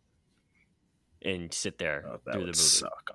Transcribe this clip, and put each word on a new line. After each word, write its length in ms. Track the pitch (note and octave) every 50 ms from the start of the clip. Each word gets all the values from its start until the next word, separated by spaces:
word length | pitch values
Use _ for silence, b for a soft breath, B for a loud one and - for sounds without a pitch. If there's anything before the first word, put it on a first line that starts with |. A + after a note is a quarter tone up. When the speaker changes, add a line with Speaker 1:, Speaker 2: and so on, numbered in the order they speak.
| _ _ _ _ _ _ _ _ _ _ _ _ _ _ _ _ _ _ _ _ _ _ _ _ -
Speaker 1:
and 300 | F#2+ F#2+ F2+ F2 D#2+ -
sit 240 | - - G2+ - -
there 260 | F2 D#2+ D2 C#2+ -
Speaker 2:
Oh, 140 | C#2+ - - -
that 80 | -
Speaker 1:
through 80 | A#1+ G2 F2+
Speaker 2:
would 80 | F2 E2
Speaker 1:
the 40 | -
movie. 0 |
Speaker 2:
suck, 520 | - - - - - - - - - -